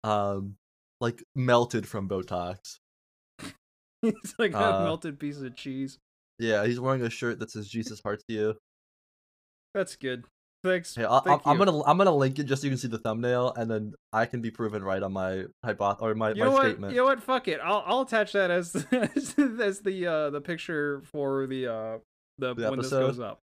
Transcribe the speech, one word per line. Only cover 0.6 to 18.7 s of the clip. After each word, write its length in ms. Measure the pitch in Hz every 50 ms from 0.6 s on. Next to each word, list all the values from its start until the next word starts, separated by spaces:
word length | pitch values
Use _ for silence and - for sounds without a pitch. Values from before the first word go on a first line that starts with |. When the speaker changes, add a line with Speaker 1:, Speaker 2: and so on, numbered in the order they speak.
| _ _ _ _ _ _ _ _
Speaker 1:
like, 240 | 120 117 117 - - _ _
melted 520 | 135 127 127 120 120 120 117 - 113 98
from 220 | - - 104 98 92
Botox. 480 | 101 95 90 - 92 90 87 90 95 95 _ - - _ _ _ _ _ _ _ _ _ _ _ _ -
Speaker 2:
<laughs> 600 | - - - _ _ _ _ _ _ _ _ _
He's 140 | - 226 214 - - - - -
like 140 | 233 196 160
a 40 |
Speaker 1:
Uh, 260 | 104 98 98 98 98 98
Speaker 2:
melted 360 | - 160 165 - 165 143 143
piece 180 | 151 147 147
of 180 | 147 135 127 123
cheese. 440 | - - 135 131 135 135 135 - _ _ _ _ _ _ _ _ -
Speaker 1:
Yeah, 260 | 113 113 110 104 104
he's 140 | 117 120 123
wearing 240 | 123 131 135 131 120
a 60 | 117
shirt 300 | 113 - 123 120 113 -
that 120 | 117 -
says, 160 | - 107 104 101
"Jesus 320 | - 117 110 - 107 104 _
hearts 200 | 101 104 104 _
you." 280 | - 113 107 107 107 107 - _ _ _ _ _ _ _ _ _ _ _ _ _ _ _ _ _ _ _ _ _ _ -
Speaker 2:
That's 200 | 202 185 - -
good. 300 | _ - 131 127 123 123 _ _ _ _ _ _ _ -
Thanks. 320 | 185 185 180 165 - -
Speaker 1:
Hey, 100 | 117 113
I'll, 160 | 101 120 135
Speaker 2:
Thank 200 | - - 143 147 -
Speaker 1:
I'm, 60 | 139
I'm 80 | 151 170
Speaker 2:
you. 60 | 202
Speaker 1:
gonna, 180 | 190 160 147 151
I'm 140 | 139 156
gonna 180 | 180 196 190 160
link 240 | 139 135 135 135 147
it 60 | 147
just 180 | 131 135 131 143
so 20 |
you 60 | 139
can 60 | 135 120
see 80 | 127
the 100 | 120 113
thumbnail, 560 | 110 - 117 107 113 120 123 123 123 123 127 -
and 140 | 123 117 113
then 240 | 113 110 107 107 - _ _ _
I 140 | - 110 117
can 160 | 113 - 123
be 80 | 113 113
proven 320 | 110 - 113 107 107 107 95
right 180 | 95 95 95 98
on 100 | 95 98
my 320 | 95 92 95 95 95 95 - _ _ -
hypo-, 340 | 110 101 - 101 101 101 -
or 140 | 113 110 107
my, 140 | 110 110 110
Speaker 2:
You 80 | 110 -
Speaker 1:
my 60 | 233
Speaker 2:
know 60 | 262
what? 120 | 269 269 269
Speaker 1:
statement. 280 | - - - - - 254
Speaker 2:
You 40 | 247
know 60 | 254
what? 160 | 269 269 240
Fuck 260 | - - 262 247 -
it. 120 | 196 156 135 135
I'll, 200 | 170 202 208 -
I'll 160 | 180 220 262
attach 320 | 262 262 233 220 208 202 -
that 160 | 202 190 175
as, 240 | 175 180 175 170